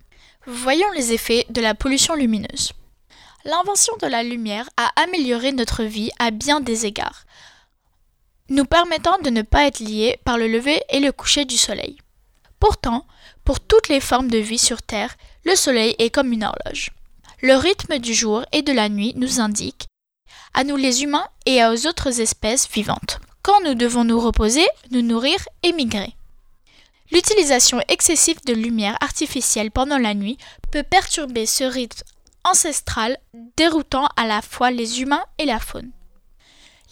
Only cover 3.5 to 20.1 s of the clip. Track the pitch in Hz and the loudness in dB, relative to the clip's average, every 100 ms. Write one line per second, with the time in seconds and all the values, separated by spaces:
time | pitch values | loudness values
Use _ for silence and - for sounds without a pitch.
3.5 | 330 359 403 - 453 277 240 233 240 220 | -2 0 0 0 -2 -4 -2 -4 -6 -6
4.5 | 208 262 - 240 - 339 359 254 240 262 | -8 -6 -2 0 2 0 0 0 0 -2
5.5 | 269 226 - 214 214 220 - 233 220 254 | -2 -2 -2 -4 -4 -6 -2 -2 -2 -2
6.5 | 294 247 226 220 208 - - - - - | 0 0 -4 -4 -4 -8 -10 -18 -20 -20
7.5 | _ _ _ _ _ _ _ _ _ - | _ _ _ _ _ _ _ _ _ -4
8.5 | 269 269 330 349 320 339 381 302 233 220 | 0 2 2 2 0 0 0 2 -2 2
9.5 | 294 294 - 220 214 220 - - 240 226 | 4 4 2 -6 -2 -2 -2 -2 0 2
10.5 | 226 262 302 - 277 277 254 - 294 269 | 0 2 0 0 0 2 0 -2 0 0
11.5 | 240 - 208 - - _ _ _ _ _ | 0 0 -2 -10 -12 _ _ _ _ _
12.5 | - 427 - 254 233 - _ - - - | 0 2 2 -2 -4 -6 _ -20 -8 -2
13.5 | 523 - 440 - 277 - 254 262 226 214 | -2 4 4 6 2 2 0 2 0 0
14.5 | 233 - 226 - 214 233 - - - 320 | 0 0 -2 -6 -6 -6 -10 -20 -8 0
15.5 | 370 302 240 220 - 226 294 269 226 208 | 2 2 2 2 2 0 0 0 0 -4
16.5 | - - - - - - - - - 262 | -6 -10 -8 -10 -12 -20 -20 -20 -2 4
17.5 | 269 311 403 - 294 233 220 226 208 262 | 4 4 0 -2 -4 -2 -2 0 -2 0
18.5 | 302 294 254 208 208 214 254 254 254 214 | -2 2 2 2 0 -4 -2 -2 0 -2
19.5 | 208 - - - _ _ | -2 -6 -10 -16 _ _